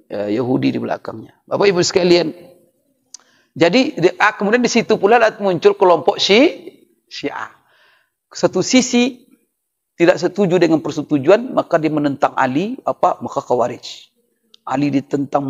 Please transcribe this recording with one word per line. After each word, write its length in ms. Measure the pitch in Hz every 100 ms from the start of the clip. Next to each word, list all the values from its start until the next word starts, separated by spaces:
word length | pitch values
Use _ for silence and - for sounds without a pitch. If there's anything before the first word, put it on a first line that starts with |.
| _
eh, 240 | 104 104
Yahudi 400 | 107 123 131 135
di 60 | 120
belakangnya. 560 | 117 85 - 110 110 _ _
Bapak 240 | 135 202
Ibu 120 | 180 170
sekalian, 480 | 190 180 175 - - - - _ _ _ _ _ - _ _ _
jadi 280 | - 170 220 269
di-, 220 | 285 262 -
ah, 160 | 202
kemudian 320 | 208 202 240 240
di 40 |
situ 280 | 233 190 208
pula 240 | 185 240
lah 80 | 226 214
muncul 400 | 202 175 202 196
kelompok 400 | 185 165 170 185
Syi-, 720 | - 202 302 - - - _ _ _
Syiah. 480 | - 139 - - - _ _ _ _ _ _ _
Satu 320 | - 175 185 175
sisi 640 | 254 - 240 247 - _ _ _ _ _ _ _
tidak 240 | - 170 175
setuju 400 | 175 180 202 180
dengan 240 | 170 156
persetujuan, 720 | 143 147 139 151 131 208 240
maka 240 | - 147 170
dia 160 | 156
menentang 400 | 151 147 135 131
Ali, 480 | - 131 131 202 254
apa, 400 | - 127 180 -
maka 240 | 120 - -
Khawarij. 640 | 123 117 78 - - - _ _ _ _ _ -
Ali 240 | 135 143
ditentang, 560 | 139 135 139 139 143 139